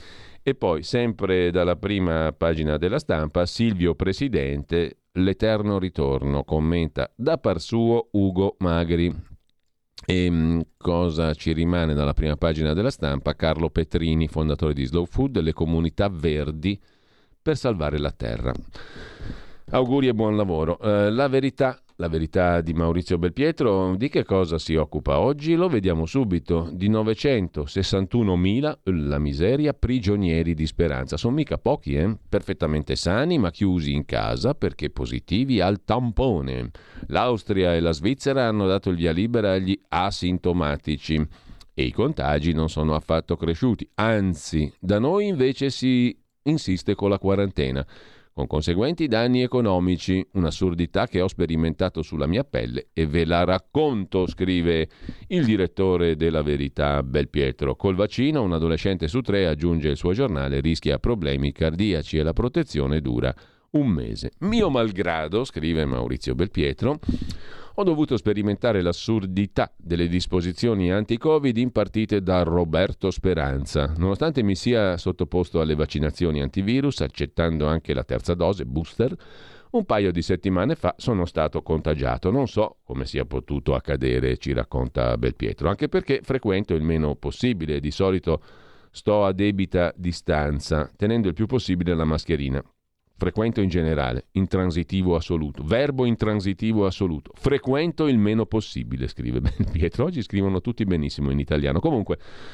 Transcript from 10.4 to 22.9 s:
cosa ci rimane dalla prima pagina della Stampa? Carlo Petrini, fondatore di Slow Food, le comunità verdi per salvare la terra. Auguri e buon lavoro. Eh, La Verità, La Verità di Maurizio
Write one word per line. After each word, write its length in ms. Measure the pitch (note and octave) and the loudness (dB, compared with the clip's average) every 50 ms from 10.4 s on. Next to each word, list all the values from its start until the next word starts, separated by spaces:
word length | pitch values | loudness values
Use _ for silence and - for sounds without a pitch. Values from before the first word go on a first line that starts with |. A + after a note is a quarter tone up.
| D#2+ D#2+ E2 E2 E2 - _ | 2 2 2 0 -2 -4 _
cosa 560 | _ - F2+ F2 E2+ F2+ F2 D2+ D#2+ E2 D#2+ D#2 | _ -2 -2 0 2 0 0 0 0 0 0 -2
ci 180 | - - E2+ | -2 -2 -2
rimane 440 | D#2+ D#2+ E2 E2+ F2 F2 E2 D#2+ D2 | 0 0 2 2 2 2 2 0 0
dalla 180 | D2 D2 D2 C#2+ | 0 0 0 0
prima 240 | - D#2+ D2+ D2+ | 0 0 0 0
pagina 360 | - - E2 D#2 D#2 D#2 D2+ D#2 | 0 0 0 0 0 0 0 0
della 180 | F2+ G#2+ C#3 | 0 0 -2
Stampa? 440 | C3+ - E2 C#2+ C#2 C#2 - D2+ D2+ | -2 -4 -4 -2 -2 -2 -2 -4 -4
Carlo 360 | - E2 D#2+ D#2 D#2 E2 D#2 | -2 0 0 0 0 -2 -2
Petrini, 580 | - E2+ D#2+ - - E2 E2 E2 D#2+ D#2+ D#2+ D2+ | 0 -2 -2 0 -2 0 0 2 2 2 0 0
fondatore 440 | - D#2 D#2 D#2 C#2+ - D#2+ D2+ D2 | 0 0 0 0 0 0 0 0 0
di 120 | C#2 C2+ | 0 -2
Slow 200 | B1 D2 E2+ F2+ | 0 0 0 -2
Food, 360 | - - B2 C3+ C#3 B2+ F#2+ | 0 0 -2 0 0 0 0
le 100 | D#2+ D#2+ | 0 0
comunità 560 | D#2+ - E2 D#2+ E2 E2 E2 D#2+ - - G2+ | 0 0 0 0 0 0 0 0 0 0 -2
verdi 720 | G2+ F#2+ D#2+ D2+ D#2+ D2+ D2+ D2 D2 D#2 D#2 D2+ G2 G2 - - _ _ _ _ _ _ _ _ _ _ _ | -2 -2 -2 -2 0 0 0 -2 -4 -4 -2 -2 -2 -2 -4 -6 _ _ _ _ _ _ _ _ _ _ _
per 160 | - D#3+ D3+ | -4 -2 -2
salvare 400 | - - B2+ A2 E2+ D2+ D2 D2 | 0 0 -2 0 0 0 -2 -2
la 140 | D2 D2 C#2+ | -2 -2 -4
terra. 420 | - - B1 A1+ A1+ A1 A#1 B1+ B1 - - - - - - - - - - - - - - - - - - - - - - - | -4 -6 -6 -6 -4 -4 -4 -4 -6 -6 -8 -12 -14 -16 -16 -16 -16 -16 -16 -16 -16 -12 -12 -12 -12 -12 -14 -16 -18 -16 -8 -2
Auguri 360 | - B2+ C3 A#2+ C3+ C#3+ C3 | 0 0 2 2 2 2 2
e 60 | B2+ A#2 | 2 2
buon 240 | G#2+ A2+ G#2+ G#2+ | 2 2 2 2
lavoro. 420 | G#2 G#2 F#2+ E2+ D#2 D#2 D#2+ E2+ - | 0 0 0 0 0 0 0 -2 -2
Eh, 300 | G#2+ G#2+ G#2 G2+ G2+ G#2 | 0 0 2 2 2 2
La 180 | A2 B2+ C#3+ | 2 0 0
Verità, 500 | C3+ C3 C3+ C3 C#3 - - C#3 C3 B2 - _ _ _ | 2 2 0 0 0 0 0 0 0 -2 -4 _ _ _
La 100 | - F2 | -6 -4
Verità 540 | E2+ D#2+ D#2+ D#2+ D#2 - F#2+ F2+ F2 F2 E2+ | -2 -2 -2 -2 0 2 2 4 4 4 2
di 120 | E2 E2+ E2 | 0 0 0
Maurizio 440 | E2 E2 E2 | 0 2 2